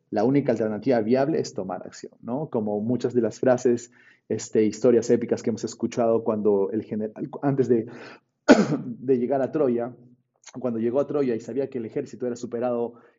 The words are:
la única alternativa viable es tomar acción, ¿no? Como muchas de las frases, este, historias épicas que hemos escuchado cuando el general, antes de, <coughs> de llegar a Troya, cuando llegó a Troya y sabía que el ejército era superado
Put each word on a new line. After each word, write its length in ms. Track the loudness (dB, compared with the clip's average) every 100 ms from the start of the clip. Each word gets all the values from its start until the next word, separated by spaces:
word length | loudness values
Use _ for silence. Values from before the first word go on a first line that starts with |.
| -6
la 140 | 0
única 280 | 2 2 2
alternativa 480 | 0 0 -2 0 2
viable 380 | 4 2 2 0
es 140 | -2
tomar 320 | -6 -6 -8 -10
acción, 280 | -16 -20 _
¿no? 280 | -8 -6 -4
Como 320 | -4 -2 -2
muchas 320 | -2 -2 0
de 80 | 0
las 180 | 0 2
frases, 520 | 2 4 2 0 -4 _ _ _ -6
este, 360 | -6 -2 2
historias 440 | 2 4 4 4 4
épicas 320 | 2 2 -2
que 80 | -2
hemos 120 | -4
escuchado 600 | -6 -6 -4 0 2 2
cuando 480 | 0 0 2 4 2
el 100 | -2
general, 480 | -4 -6 -6 -8 -10 -4
antes 240 | -2 0 2
de, 180 | 2 0 -10 -18 -20 _ _ 6
<coughs> 380 | 6 4 -2 -4
de 340 | -6 0 2
llegar 240 | 2 0
a 80 | 0
Troya, 440 | 0 0 0 -4 -8 -20 _ _ _ -20 -8
cuando 200 | -6 -2
llegó 200 | 0 0
a 60 | 0
Troya 300 | 0 0 -2
y 40 |
sabía 280 | -4 -6 -4
que 80 | -6
el 80 | -6
ejército 400 | -6 -8 -6 -6
era 100 | -6
superado 600 | -6 -4 -2 -2 -4 -8 -20